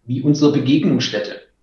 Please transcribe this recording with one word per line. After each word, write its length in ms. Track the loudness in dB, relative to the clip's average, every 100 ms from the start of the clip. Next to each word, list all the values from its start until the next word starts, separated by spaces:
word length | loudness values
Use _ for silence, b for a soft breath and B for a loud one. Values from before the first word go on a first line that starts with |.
| -8
wie 160 | -4
unsere 300 | 0 2 4
Begegnungsstätte, 880 | 2 2 0 2 0 -2 -6 -8 -12 -18 _